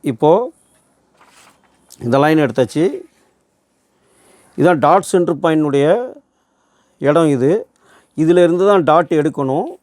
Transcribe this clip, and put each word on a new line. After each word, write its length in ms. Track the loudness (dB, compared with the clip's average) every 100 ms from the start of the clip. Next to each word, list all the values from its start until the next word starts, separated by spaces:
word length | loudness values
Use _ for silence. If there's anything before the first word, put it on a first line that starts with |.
| -8
இப்போது 360 | -2 2 2 -2 _ _ _ _ _ _ _ _ _ _ _ _ _ _ -12
இந்த 120 | -2 0
லைன் 200 | 2 0
எடுத்தாச்சு. 400 | 0 -2 -2 -2 -4 -4 -18 _ _ _ _ _ _ _ _ _ _ _ _ _ _ -2
இதான் 200 | 0 2
டாட் 240 | 2 2 0
சென்டர் 300 | -2 -2 -2
பாயிண்ட்னுடைய 420 | 0 0 0 0 0 0 -4 -14 _ _ _ _ _ _ _ _ 0
இடம். 200 | 2 2
இது, 160 | 0 0 -2 -6 _ _ _ _ -4
இதிலிருந்து 400 | 0 2 2 2 2
தான் 160 | 2 2
டாட் 220 | 0 0 -2
எடுக்கணும். 500 | -2 -4 -4 -4 -6 -12